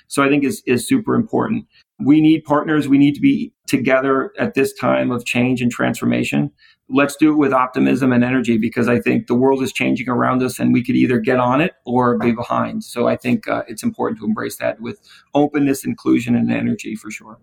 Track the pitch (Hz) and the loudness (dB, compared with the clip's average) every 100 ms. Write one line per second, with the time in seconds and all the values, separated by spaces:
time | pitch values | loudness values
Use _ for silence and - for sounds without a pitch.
0 | - - 139 147 135 107 - 123 - 131 | -8 0 2 2 0 -4 -2 -2 0 -2
1 | 110 120 113 123 117 113 - _ _ - | 0 -2 0 -2 -2 -4 -8 _ _ -4
2 | 135 156 156 160 - 147 160 151 131 139 | 2 4 4 2 2 0 0 0 2 4
3 | 143 143 139 139 - _ - 135 123 131 | 4 4 0 0 -4 _ -4 -2 0 0
4 | 135 135 202 - 117 135 135 - 131 131 | 0 -2 -2 -4 -4 0 -2 -2 -2 0
5 | 127 120 120 123 127 123 120 - 127 120 | -2 -4 -4 -2 0 0 -2 -2 -4 -2
6 | 120 120 123 139 147 _ _ _ - 135 | -2 -2 -2 -2 -2 _ _ _ -4 0
7 | 139 - 156 151 139 131 127 135 135 131 | 0 2 2 4 2 2 0 0 2 2
8 | 131 123 123 131 117 113 113 123 117 120 | 2 2 2 0 0 0 0 0 0 0
9 | 123 123 - 123 135 135 131 - 131 127 | 2 -2 0 2 2 2 -2 -2 -2 -2
10 | 127 123 123 127 127 123 123 123 123 127 | -2 -2 0 0 -2 -2 0 0 2 2
11 | 127 123 110 127 123 135 180 - - 123 | 2 2 0 0 2 2 0 -4 -4 0
12 | 123 113 120 117 120 123 113 110 - 123 | 2 2 0 -2 -2 -4 -4 -6 -8 -2
13 | 120 - 127 117 113 113 - - 120 113 | -2 0 0 -2 -2 -6 -6 -6 -6 -4
14 | 117 110 220 117 117 - 117 113 117 110 | -6 -4 -4 -4 -6 -6 -6 -6 -10 -12
15 | _ - _ 143 147 151 139 139 123 120 | _ -20 _ 0 0 2 0 -2 -4 -4
16 | - 127 120 120 117 113 117 117 110 110 | 0 0 2 0 0 -2 -2 -6 -8 -12
17 | 110 107 110 107 | -12 -16 -18 -20